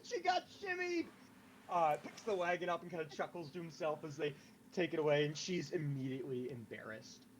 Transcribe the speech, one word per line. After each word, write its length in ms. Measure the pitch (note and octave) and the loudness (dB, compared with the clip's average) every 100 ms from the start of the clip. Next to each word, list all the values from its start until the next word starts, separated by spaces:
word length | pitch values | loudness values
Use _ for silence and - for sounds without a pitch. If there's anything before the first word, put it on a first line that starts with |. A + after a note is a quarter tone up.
She 180 | - A#4+ | -4 -2
got 220 | F4+ F#4 - | 2 2 0
shimmied! 640 | - G4 F4+ F4+ F4 - - - - - - - | -10 -6 -2 0 0 -2 -6 -20 -20 -20 -20 0
Uh, 280 | F3+ D#3+ D3+ | 4 4 4
picks 260 | - - | -2 -10
the 120 | - | -2
wagon 340 | G3 F3 F3 F3 | 0 2 2 2
up 120 | E3+ | 0
and 100 | F3 | -2
kinda 160 | F3 D#3 | -6 -6
chuckles 440 | - D#3+ F3 D#3 | -4 -4 -4 -8
to 80 | F3+ | -8
himself 440 | E3+ D3 E3 D3+ | -10 -2 0 0
as 140 | D#3 C#3+ | -4 -2
they 180 | D3+ C#3+ - - - | -2 -2 -16 -20 -8
take 200 | - E3+ | 0 2
it 60 | E3 | 4
away, 260 | D3+ D3 | 6 6
and 120 | D3 D3+ | 6 2
she's 340 | - F3+ D3 | -2 -2 0
immediately 800 | F3+ D3+ C#3 C3 C3 C3 B2+ B2 | -2 0 0 -2 -4 -2 -4 -4
embarrassed. 840 | B2 G#2+ G#2+ - A2 A2 - - | -6 -10 -10 -8 -10 -12 -18 -20